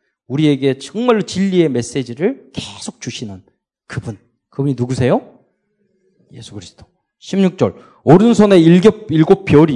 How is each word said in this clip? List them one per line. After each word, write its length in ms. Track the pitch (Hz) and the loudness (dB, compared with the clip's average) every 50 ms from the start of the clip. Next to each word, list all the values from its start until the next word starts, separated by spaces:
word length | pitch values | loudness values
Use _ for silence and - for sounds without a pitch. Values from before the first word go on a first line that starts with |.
| _ _ _ _ _ - | _ _ _ _ _ -10
우리에게 500 | 123 147 156 147 143 131 135 135 131 135 | -6 -2 0 0 0 0 -2 -4 -4 -4
정말로 440 | - - - 208 247 247 233 214 170 | -8 -14 -10 -6 -2 -2 -2 -2 -2
진리의 460 | - - 180 196 196 185 180 165 151 | -6 -6 -4 -4 -2 0 0 0 0
메시지를 840 | 127 123 117 - - 139 123 117 117 123 170 226 269 - _ _ - | -2 -4 -6 -6 -8 -10 -10 -10 -8 -6 -6 -6 -6 -8 _ _ -16
계속 480 | - - - - - - - - _ | -16 -16 -16 -16 -18 -16 -18 -16 _
주시는 420 | - 123 - - 123 104 95 92 _ _ _ _ _ _ _ _ _ | -14 -14 -14 -12 -14 -14 -16 -18 _ _ _ _ _ _ _ _ _
그분. 320 | - - 117 - 113 107 - _ _ _ _ _ _ | -16 -16 -14 -12 -14 -14 -16 _ _ _ _ _ _
그분이 240 | _ - 139 143 135 117 | _ -8 -6 -6 -4 -6
누구세요? 640 | 120 123 131 117 131 123 180 262 - - _ _ _ _ _ _ _ _ _ _ _ _ _ _ _ _ _ _ _ _ _ | -6 -6 -4 -2 -2 0 -2 -2 -4 -8 _ _ _ _ _ _ _ _ _ _ _ _ _ _ _ _ _ _ _ _ _
예수 220 | 123 117 - 101 | -20 -20 -20 -20
그리스도. 320 | 104 - - _ _ - _ _ _ _ _ _ _ | -20 -20 -20 _ _ -20 _ _ _ _ _ _ _
십육 400 | _ - - 196 196 180 - - | _ -8 -2 0 0 0 0 -2
절. 160 | 127 98 - - - _ _ _ - | -4 -4 -4 -6 -20 _ _ _ 2
오른손에 540 | 120 147 190 214 240 226 185 214 202 196 175 | 4 4 6 6 4 4 4 4 4 6 4
일곱, 520 | 160 160 175 185 175 220 208 - - - | 6 6 4 6 4 2 2 0 -4 -4
일곱 340 | 160 156 156 - 196 185 - | -2 0 2 2 2 0 0
별이 300 | - 156 147 160 156 131 | 2 4 4 4 4 0